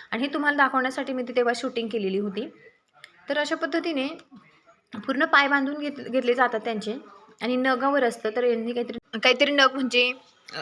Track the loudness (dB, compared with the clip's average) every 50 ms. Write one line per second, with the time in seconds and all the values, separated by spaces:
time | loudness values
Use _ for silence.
0 | -12 -8 -6 -4 -4 -2 -2 -2 0 0 4 4 4 4 4 0 0 0 -2 -4
1 | -6 -4 -4 -4 -4 -2 0 2 2 2 2 0 -2 -4 -4 -4 -4 -2 -4 -2
2 | -2 0 0 0 -2 -2 -4 -6 -8 -8 -10 -18 -20 -20 _ _ _ _ _ _
3 | _ -20 _ _ -6 -4 -2 -2 0 -2 -2 -4 -4 -2 -2 -2 -2 0 -2 -2
4 | -2 -4 -6 -10 -18 _ -20 -20 _ _ _ _ _ _ _ _ _ _ -14 -12
5 | -6 -4 -2 0 0 2 4 4 4 4 2 2 0 0 -4 -4 -6 -6 -8 -8
6 | -10 -2 -2 0 2 2 2 2 2 2 0 -2 -4 -4 -4 -4 -4 -6 -8 -8
7 | -10 -18 -20 -20 -20 -20 -16 -8 -4 -2 0 0 2 2 2 2 0 0 2 2
8 | 2 0 -2 -2 -6 -4 -2 0 2 2 2 0 -2 -4 -4 -4 -4 -6 -8 -12
9 | _ -10 -8 2 4 4 6 6 4 2 6 6 4 4 4 2 -2 0 2 2
10 | 2 2 0 -6 -12 _ _ _ _ -16 -12 -8